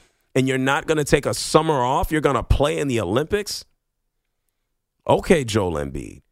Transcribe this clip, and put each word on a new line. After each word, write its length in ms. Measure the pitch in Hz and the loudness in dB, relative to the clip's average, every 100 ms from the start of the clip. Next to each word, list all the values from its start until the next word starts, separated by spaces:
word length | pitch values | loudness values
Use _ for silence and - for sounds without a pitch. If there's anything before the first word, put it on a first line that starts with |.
| _ _ _ | _ _ _
and 140 | 135 131 | 0 0
you're 80 | 131 | 0
not 300 | 131 147 - | 0 0 0
gonna 180 | 156 | -2
take 220 | 143 151 127 | 2 0 0
a 80 | |
summer 400 | - - 160 160 | -4 2 2 4
off? 360 | 143 123 156 190 | 0 0 0 0
You're 120 | 156 | 0
gonna 200 | 147 123 | 2 2
play 360 | - - 147 165 | 2 2 2 0
in 100 | 143 | -2
the 100 | 117 | -2
Olympics?" 680 | 104 117 156 202 - - - _ _ _ _ _ _ _ _ _ _ _ _ _ - | 0 -2 -2 -4 -6 -12 -14 _ _ _ _ _ _ _ _ _ _ _ _ _ 0
Okay, 380 | 190 - 170 | 2 4 2
Joel 300 | 117 107 92 | 2 -2 0
Embiid. 480 | 76 69 69 55 50 _ | -2 -6 -8 -12 -18 _